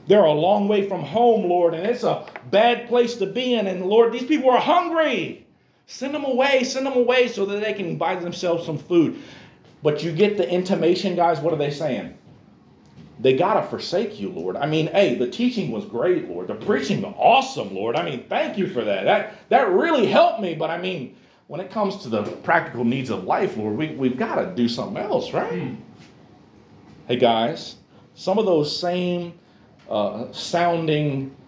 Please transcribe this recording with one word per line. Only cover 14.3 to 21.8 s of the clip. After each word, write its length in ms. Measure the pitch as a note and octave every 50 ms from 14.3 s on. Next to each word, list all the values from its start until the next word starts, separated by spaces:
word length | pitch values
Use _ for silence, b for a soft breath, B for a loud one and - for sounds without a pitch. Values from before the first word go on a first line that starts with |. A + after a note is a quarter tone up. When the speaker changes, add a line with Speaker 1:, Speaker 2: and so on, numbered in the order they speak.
Speaker 1:
Lord. 260 | F2 E2 E2+ F#2 F#2
I 100 | A2+ C#3
mean, 200 | D3+ D#3 D#3+ D#3 D#3
hey, 260 | - G3 G3+ D3+ A#2
the 120 | G#2+ B2 B2
teaching 400 | - - A#3+ B3 B3 G#3+ F3 C#3
was 120 | A2 G#2 G2+
great, 440 | - - A#2 C#3+ F#3 F3+ D#3+ - -
Lord. 200 | E2+ F2 F2+ F#2
The 60 | G#2
preaching 480 | G#2 - - B3+ C#4 - - G3+ -
was 120 | F#2+ G2+ G2
awesome, 580 | - - F3 A#3 C4+ C4 - - C#3 A2 F#2+ F#2+
Lord. 200 | - G#2 A#2 B2
I 80 | D#3 F3 E3
mean, 160 | C#3 A#2+ - -
thank 300 | F#3+ B3+ D#4+ C#4 A3+ G#3
you 80 | F3+ D3
for 140 | - B2 G#2+
that. 200 | G#2 G2 F#2+ G2
That, 300 | D3 G3+ G#3+ - B B B B B
that 200 | G#3 C4+ C4 G3+
really 360 | F3+ G#3+ D4+ E4+ D#4+ C4 G#3+
helped 340 | - F3+ C4+ E4 A#3 A3+ A3+
me. 140 | G#3 F3 D#3+
But 160 | D3+ D#3+ D#3
I 80 | E3 F3
mean, 360 | F3+ F#3 F#3 D#3+ B2 - b b b b b b b
when 140 | b C#3+ D#3
it 100 | G3 F#3+
comes 260 | - A3+